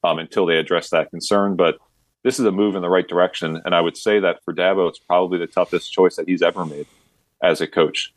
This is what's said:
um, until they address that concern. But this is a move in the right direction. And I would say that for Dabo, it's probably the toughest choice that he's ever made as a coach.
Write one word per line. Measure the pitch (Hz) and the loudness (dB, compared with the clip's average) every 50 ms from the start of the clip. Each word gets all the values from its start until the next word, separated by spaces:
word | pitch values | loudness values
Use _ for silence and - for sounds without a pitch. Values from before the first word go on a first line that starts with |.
| - | 0
um, | 87 80 80 | 0 -2 -2
until | 82 80 - - 95 | -4 -6 -2 0 2
they | 85 82 80 | 2 2 0
address | 78 - 90 85 - - | 2 0 -2 -2 -2 0
that | - 82 76 - | -2 -2 -2 -2
concern. | - 85 - - 104 101 101 101 98 | -6 -12 -4 0 0 0 2 0 2
But | 87 90 85 - - _ _ _ _ _ _ _ _ _ | 2 2 2 2 -2 _ _ _ _ _ _ _ _ _
this | 127 131 - | -4 -2 0
is | 127 | 0
a | 107 | 0
move | 95 98 104 104 95 | 2 2 0 0 0
in | 98 87 | -2 -2
the | 87 | 0
right | 92 92 87 - | 0 0 0 0
direction. | 90 87 90 90 - - - 80 80 82 85 | 0 0 0 0 0 -4 -6 -6 -6 -6 -4
And | - 90 | 0 0
I | 85 | 2
would | 85 82 82 - | 2 0 -2 -2
say | - 110 104 104 | -2 0 2 2
that | 95 87 82 - _ | 2 0 -2 -2 _
for | - 82 | -10 -4
Dabo, | 80 90 92 98 98 90 85 | 0 0 0 2 2 0 -2
it's | - - | -2 -6
probably | _ _ 87 90 92 87 90 87 | _ _ 0 2 2 0 -2 -4
the | 85 82 | -4 -4
toughest | - - 90 - - 85 - - | -2 -2 -2 0 -2 -6 -4 -4
choice | - - 92 90 - - | 0 2 2 2 2 0
that | 82 85 | -4 -2
he's | 90 82 85 | 0 2 2
ever | 85 85 95 87 | 0 0 -2 -8
made | 80 73 73 73 _ _ _ _ _ _ _ _ _ _ _ | -8 -8 -12 -14 _ _ _ _ _ _ _ _ _ _ _
as | - 87 82 - | 0 0 2 0
a | 82 - | -2 -4
coach. | - - 80 - - - - - _ | 0 2 0 2 0 -6 -10 -10 _